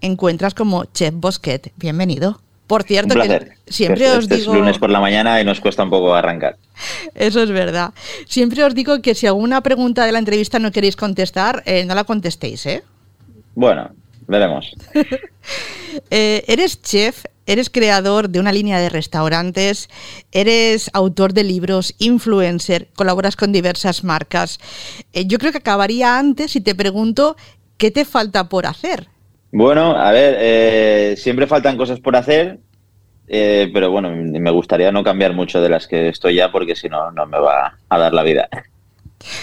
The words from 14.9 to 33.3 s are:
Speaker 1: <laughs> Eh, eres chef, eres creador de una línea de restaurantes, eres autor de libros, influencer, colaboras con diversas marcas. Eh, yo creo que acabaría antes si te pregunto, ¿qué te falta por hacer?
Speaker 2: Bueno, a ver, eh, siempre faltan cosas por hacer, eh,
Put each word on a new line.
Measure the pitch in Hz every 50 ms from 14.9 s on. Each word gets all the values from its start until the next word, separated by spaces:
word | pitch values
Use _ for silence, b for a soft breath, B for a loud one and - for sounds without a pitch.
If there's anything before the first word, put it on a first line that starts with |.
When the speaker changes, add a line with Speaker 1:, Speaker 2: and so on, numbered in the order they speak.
| -
Speaker 1:
<laughs> | 294 294 - 262 - - - _ _ B B B B B B B 349 359 339 320 285 - _
Eh, | - 214 214 214 214 208 - -
eres | 220 269 370 349 - -
chef, | - - - 202 208 233 - - - - - _ _
eres | - 202 233 254 -
creador | - 254 226 214 202 196 190 196 202 214 214 196
de | 175 185
una | 190 202 196
línea | - 208 208 196 180
de | 175 170
restaurantes, | 165 156 160 - - 160 156 156 160 165 175 180 175 196 190 202 208 - - B B B B B B B B _
eres | - 190 202 220 226 233 226 226 220 220 - - -
autor | 196 190 190 - - 196 190 190
de | 214 208
libros, | 190 185 185 170 180 190 190 180 - - -
influencer, | 208 233 247 233 - 226 214 196 180 175 175 170 - - 175 170 - - _
colaboras | - 196 185 180 190 190 196 -
con | - 214 202
diversas | 202 185 175 180 175 - - 190 175 - -
marcas. | 180 156 160 165 - - 175 175 170 - B B B B B B B B B B _
Eh, | _ 185 190 190
yo | 214 226
creo | 247 320
que | 302 294
acabaría | - 233 202 202 196 202 226 247 247 240 247 262
antes | 277 285 254 - 302 302
si | - 262
te | 185 208 202
pregunto, | 185 202 196 190 208 220 226 214 269 285 302 311 b b b b b _ _ _
¿qué | _ 220 220
te | 214 285 294
falta | - - 247 214 208 - 202 180 170
por | 196 185 180 -
hacer? | 170 - - 349 349 - 175 - _ _ _ _ _ _ _ _
Speaker 2:
Bueno, | - 104 113 135 147 156 165 165 151 -
a | 76 101 107
ver, | 123 143 143 131 101
eh, | 113 117 113 113 113 113 110 110 110 107 107 104 104 104 101 -
siempre | - 127 123 127 139
faltan | 139 151 147 123 139 135
cosas | 117 127 123 127 120
por | - 135 123
hacer, | 123 120 135 151 156 170 185 190 - - _ _ _ _ _ _ _ _ _ _ _ _
eh, | -